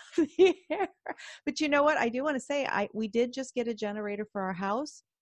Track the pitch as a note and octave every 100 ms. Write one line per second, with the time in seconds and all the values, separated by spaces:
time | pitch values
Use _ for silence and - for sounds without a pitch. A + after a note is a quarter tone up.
0 | - - D4+ - F#4 - - E4 F#4+ _
1 | - - - - - - D4+ C#4+ D4 D4+
2 | A#3 B3 D4+ C4+ - C#4+ B3+ G3 G3+ G#3
3 | A3 A3+ A#3+ B3+ B3+ B3 A#3 G#3+ G#3 G#3
4 | G#3 G#3 G#3+ G3+ F#3+ F3+ G3 A3 D4 -
5 | _ _